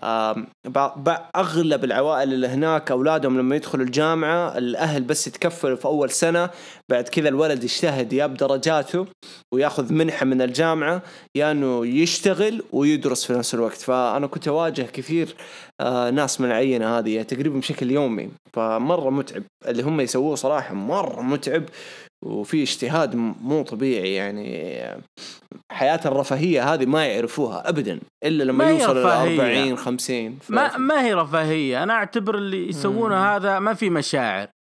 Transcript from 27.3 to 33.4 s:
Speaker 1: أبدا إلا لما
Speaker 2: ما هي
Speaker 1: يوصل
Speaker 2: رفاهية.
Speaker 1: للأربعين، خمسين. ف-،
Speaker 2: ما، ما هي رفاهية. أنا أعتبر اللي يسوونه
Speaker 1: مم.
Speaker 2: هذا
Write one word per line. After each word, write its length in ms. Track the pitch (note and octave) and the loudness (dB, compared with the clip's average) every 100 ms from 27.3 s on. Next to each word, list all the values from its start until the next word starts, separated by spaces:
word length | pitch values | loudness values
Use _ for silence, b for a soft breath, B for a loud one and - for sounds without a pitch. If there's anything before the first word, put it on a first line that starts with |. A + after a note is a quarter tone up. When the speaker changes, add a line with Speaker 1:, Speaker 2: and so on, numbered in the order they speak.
| - B2+ F2+ - | -2 -4 -4 -2
Speaker 1:
أبدا 320 | E3+ G#2 D#2+ - - | -2 -2 -6 -10 -6
إلا 200 | D#3 D#3+ | -2 0
لما 200 | C3 C3 | 2 4
Speaker 2:
ما 60 | D#4 | 4
هي 100 | D#4+ | 4
Speaker 1:
يوصل 160 | A#3 C3 | 4 4
Speaker 2:
رفاهية. 380 | D3+ D3 E3 | 4 4 4
Speaker 1:
للأربعين، 420 | D#3+ B2 B2 C3+ B2 | 2 2 2 0 -2
خمسين. 640 | B2+ B2 - B2+ A2+ C3+ | -4 -4 -4 -4 -6 -10
ف-، 80 | - | -2
Speaker 2:
ما، 260 | A3 C#4 B3+ | 0 2 0
ما 260 | C4 D4+ | 0 2
هي 120 | A#3+ | 2
رفاهية. 680 | F#3+ D3+ D#3+ D#3 D#3+ C#3 B2+ | 2 2 2 2 0 0 0
أنا 120 | F3+ | 0
أعتبر 400 | A3+ G3+ A#3 G3+ | 0 0 -2 -2
اللي 340 | G#3 G3+ F#3+ F3+ | -2 -2 -4 -4
يسوونه 460 | E3 G3 G#3 A3+ | -2 -2 0 2
Speaker 1:
مم. 80 | G3 | 2
Speaker 2:
هذا 360 | G3 G#3 | 2 2